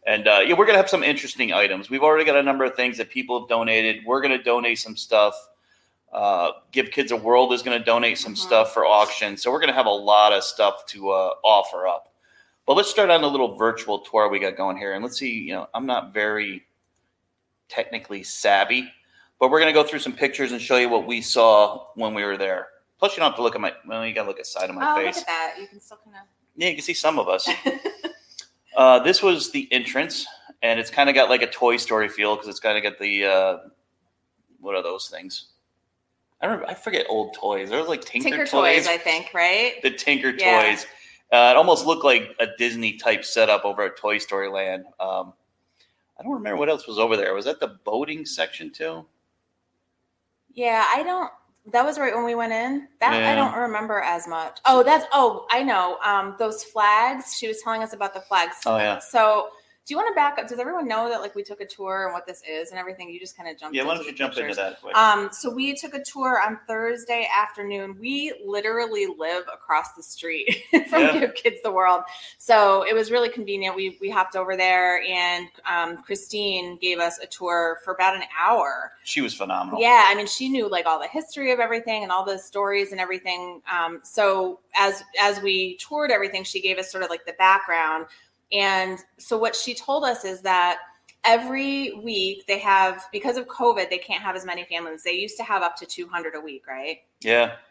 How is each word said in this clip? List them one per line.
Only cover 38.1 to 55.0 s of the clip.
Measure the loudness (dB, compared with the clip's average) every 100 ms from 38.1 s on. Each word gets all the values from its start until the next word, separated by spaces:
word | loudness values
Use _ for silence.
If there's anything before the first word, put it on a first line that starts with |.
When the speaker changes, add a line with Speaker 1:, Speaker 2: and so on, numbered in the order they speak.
| -4 -2
Speaker 2:
Tinker | -2 0
Speaker 1:
Toys. | 2 4 4 2
Speaker 2:
Toys, |
I | -2
think, | 0 -2 -4
right? | 0 2 2 0 0
Speaker 1:
The | -4
Tinker | -2 0 2 0
Speaker 2:
Yeah. | 0 4 6
Speaker 1:
Toys. | 4 2 -6 -18 -20 -20 _
Uh, | 8 8
it | 8
almost | 8 4 2
looked | 2
like | 4 4 2 -4
a | -4 0
Disney | -2 -2 -6 -2
type | 0 0
setup | -2 2 4 4
over | 2 -2
at | -4 -2
Toy | -2 -2
Story | -2 -4 -4
Land. | -4 -4 -6 -10 _
Um, | -6 -6 -8 _ _ _ _ _ _ _ _ -16
I |
don't | -10
remember | -8 -6 -2
what | -2
else | -2 -4
was | -2
over | 0 2
there. | 0
Was | -2 -4
that | -6
the | -8
boating | -8 -6 -4 -4 -8 -10
section | -6 -6 -6 -16
too? | -10 -10 -10 -16 _ _ _ _ _ _ _ _ _ _ _ _ _ _
Speaker 2:
Yeah, | -4 0 2 2
I | 2
don't, | 0 -4 -6 -10 _ _ -2
that | 2
was | 2 0
right | -2
when | 0
we | -2
went | -2 -2
in. | -2 -2 -4 -8 _
That | 2
I | 2
Speaker 1:
Yeah. | 2
Speaker 2:
don't | 2 2
remember | 0 -4 -4 -4 -2
as | -2 -4 -4
much. | -8 -8 0
Oh, | 4 6
that's, | 8 6